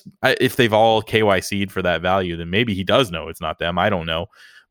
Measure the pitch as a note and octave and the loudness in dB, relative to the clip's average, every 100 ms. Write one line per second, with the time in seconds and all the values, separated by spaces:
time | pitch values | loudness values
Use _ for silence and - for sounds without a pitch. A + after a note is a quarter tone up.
0 | - - C3 - B2+ - A#2 G#2+ A2+ A2 | -8 -4 -2 2 0 2 2 4 4 2
1 | G#2+ A2+ G#2+ F#2+ - G2+ G2 - F2+ E2 | 2 2 4 2 0 -4 -4 -2 0 0
2 | F2+ F#2+ F#2 E2 E2+ F#2+ A#2+ F#2+ F2+ A2 | 0 0 -2 -6 -4 -2 0 -2 0 2
3 | A#2+ E2 D#2 E2 D#2+ D#2+ D#2+ F2 G2 F#2+ | 0 -4 -10 -8 -8 -4 -4 0 0 0
4 | E2 E2 F#2 _ - - _ | -4 -6 -6 _ -20 -20 _